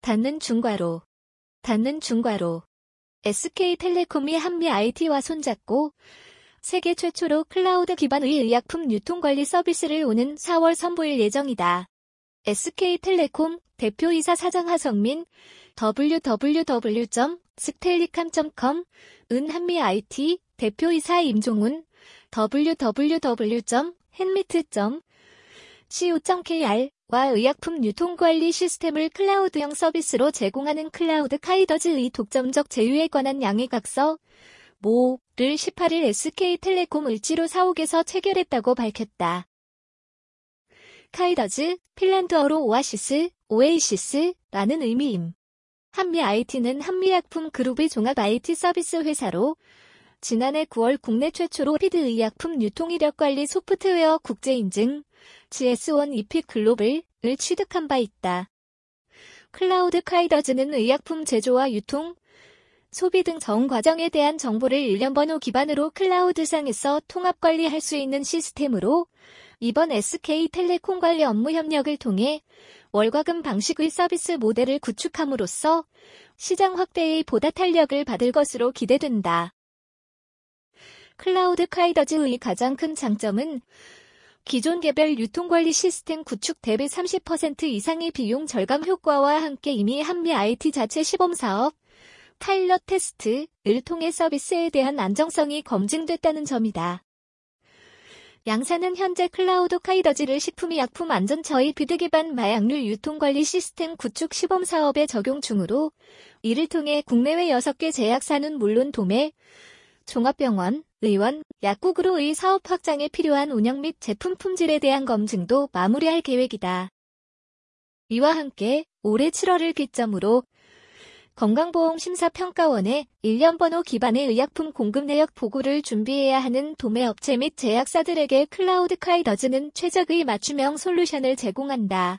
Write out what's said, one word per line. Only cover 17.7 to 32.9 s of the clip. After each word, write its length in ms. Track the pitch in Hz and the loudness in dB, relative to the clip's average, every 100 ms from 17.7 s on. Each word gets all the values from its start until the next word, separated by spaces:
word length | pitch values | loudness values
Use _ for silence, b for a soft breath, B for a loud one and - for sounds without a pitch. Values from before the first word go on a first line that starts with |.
| - 359 349 339 - 330 | -4 0 2 0 -2 -4
점 200 | 320 311 - | -2 -4 -2
컴, 300 | 247 320 359 b b b b | -2 -2 -6 b b b b
은 180 | 240 294 | -2 -2
한미 320 | 320 349 349 | -4 -2 0
아이티 580 | 233 196 208 - 294 359 _ _ | 0 0 -4 -4 -2 -2 _ _
대표이사 640 | 220 208 330 330 302 349 | -4 -2 0 0 2 2
임종훈, 640 | 330 214 214 214 214 311 320 b b b b | 2 2 0 0 0 -2 -10 b b b b
더블유더블유더블유 1300 | - 214 269 302 330 240 208 294 330 277 233 214 233 | -2 0 2 0 0 -2 0 0 0 0 -2 0 -2
점 320 | 220 240 320 349 _ - | 0 -2 -2 -8 _ -6
햇미트 480 | 370 381 370 339 311 | -2 0 0 -2 -2
점 320 | - 202 294 _ B B B B B B B B | -2 -2 -4 _ B B B B B B B B
씨오 300 | - 359 330 | -4 0 0
점 240 | - 359 | 0 -2
케이알와 880 | 330 330 277 208 269 _ _ 240 269 | -2 -2 0 0 -2 _ _ 0 2
의약품 500 | 226 247 285 - 330 | 4 2 0 -6 -2
유통 320 | 220 202 339 349 | -2 0 -4 2
관리 360 | 339 330 330 | 2 4 2
시스템을 580 | 330 359 - 339 302 311 | 0 -2 -2 -2 0 -2
클라우드형 640 | - 392 392 381 302 294 | 0 0 2 2 0 -4
서비스로 580 | 294 330 330 311 233 277 | 0 0 0 -2 2 2
제공하는 580 | - 196 247 285 302 311 | 2 -2 -2 -4 -4 -6
클라우드 480 | - 330 311 285 294 | -4 0 2 0 -4
카이더즈의 720 | - 381 381 330 349 302 247 | 0 2 4 2 2 0 0
독점적 580 | - 208 262 254 269 285 | -2 -2 -2 0 0 0
제휴에 380 | - 226 | 0 2